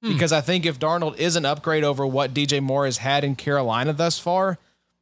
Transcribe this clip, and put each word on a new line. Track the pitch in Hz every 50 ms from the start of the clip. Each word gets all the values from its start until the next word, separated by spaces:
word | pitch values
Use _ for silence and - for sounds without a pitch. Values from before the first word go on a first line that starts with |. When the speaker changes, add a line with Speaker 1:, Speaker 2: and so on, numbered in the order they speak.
Speaker 1:
Hmm. | 226 226
Speaker 2:
because | 185 147 170 151
I | 160 151
think | 131 - 185 185 160
if | 170 147 127
Darnold | 151 156 170 175 170 156 -
is | - 156 175 165
an | 170 147
upgrade | 139 147 147 - 170 151 156 151
over | 147 143 131 139
what | 135 131 139 143 131 123
D | 147 143
J | 139 147 139
Moore | 139 135 135 139 143
has | 135 120 -
had | - 131 139 - 143
in | 139 135
Carolina | - - 147 143 143 131 117 110 120 131 151 151
thus | 143 165 170 160 -
far, | - 175 175 185 190 190 180 - _ _ _ _ _ _ _ _